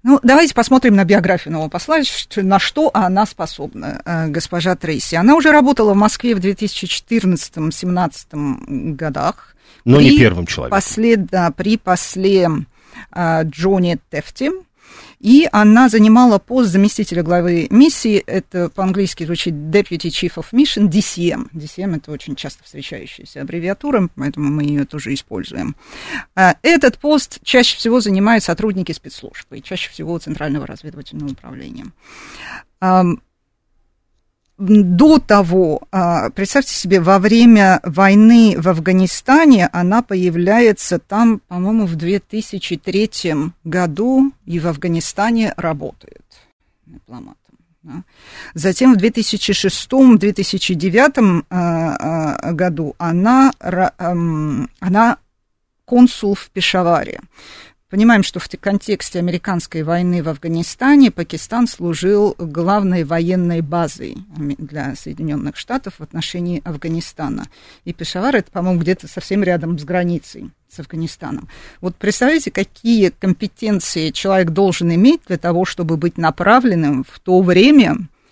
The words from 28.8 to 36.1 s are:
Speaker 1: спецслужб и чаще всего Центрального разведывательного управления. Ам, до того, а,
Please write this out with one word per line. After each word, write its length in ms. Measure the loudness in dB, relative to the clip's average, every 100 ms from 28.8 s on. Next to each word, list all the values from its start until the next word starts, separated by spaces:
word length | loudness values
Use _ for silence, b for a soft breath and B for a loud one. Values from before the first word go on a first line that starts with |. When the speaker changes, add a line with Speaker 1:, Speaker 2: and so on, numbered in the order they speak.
| -8
Speaker 1:
спецслужб 600 | -10 -14 -20 -20 -20 -20
и 120 | -20
чаще 260 | -12 -12 -12
всего 260 | -12 -8 -8
Центрального 480 | -8 -8 -6 -6 -8
разведывательного 640 | -16 -18 -18 -16 -12 -12
управления. 560 | -12 -16 -18 -18 -18 -18 _ B B B B B B _ _
Ам, 400 | 2 4 2 -2 _ _ _ _ _ _ _ _ _ _ _ _ _ _
до 580 | 4 4 4 4 6 4
того, 600 | 4 2 2 2 0 -2 -4
а, 380 | -2 0